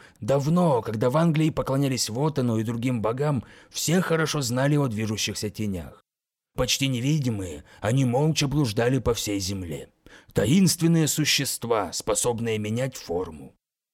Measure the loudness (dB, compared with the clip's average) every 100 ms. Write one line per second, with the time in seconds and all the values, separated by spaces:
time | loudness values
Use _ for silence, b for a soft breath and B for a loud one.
0 | B B 0 0 2 4 4 2 0 0
1 | 2 4 4 4 2 0 -2 0 0 0
2 | -2 -2 -2 0 0 0 -2 -2 -2 0
3 | -2 0 0 0 B B B -6 0 2
4 | 2 0 0 -2 -2 0 2 2 0 -2
5 | -2 -2 -4 -4 -6 -4 -4 -6 -10 -18
6 | _ _ _ _ _ -4 -2 0 0 0
7 | 0 0 0 -2 -6 -10 B B 0 2
8 | 2 2 2 2 0 0 0 0 2 2
9 | 0 -2 -2 -4 -4 -6 -8 -10 -12 _
10 | -20 B B 0 4 6 6 4 2 4
11 | 2 0 0 0 0 -4 0 0 0 -6
12 | -2 0 0 0 -2 -2 -2 -2 -4 -6
13 | -6 -6 -6 -12 -18 _ _ _ _